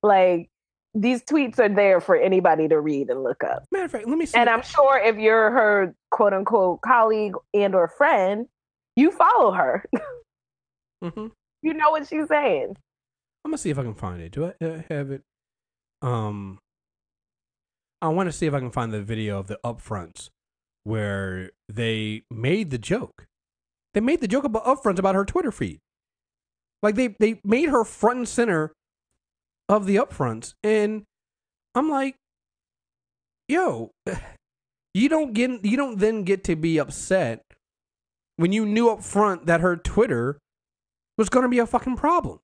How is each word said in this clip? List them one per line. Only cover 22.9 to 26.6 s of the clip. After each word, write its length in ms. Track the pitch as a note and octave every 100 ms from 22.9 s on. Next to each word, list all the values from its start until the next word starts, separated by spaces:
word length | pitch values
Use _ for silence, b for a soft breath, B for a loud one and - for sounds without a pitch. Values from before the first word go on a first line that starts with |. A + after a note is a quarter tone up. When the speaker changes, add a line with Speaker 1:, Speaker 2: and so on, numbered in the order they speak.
| G#3 - _ - _ _ _ _ _ _
Speaker 2:
They 60 | -
made 200 | A3+ E4
the 80 | A3+
joke 160 | A#3+
about 200 | C#4 A3
upfronts 340 | A3+ C#4 A3 F3+
about 160 | F#3+
her 100 | F#3+
Twitter 280 | G3 F4 E4
feed. 260 | - G2+ D2 _ _ _ _ _ _ _ _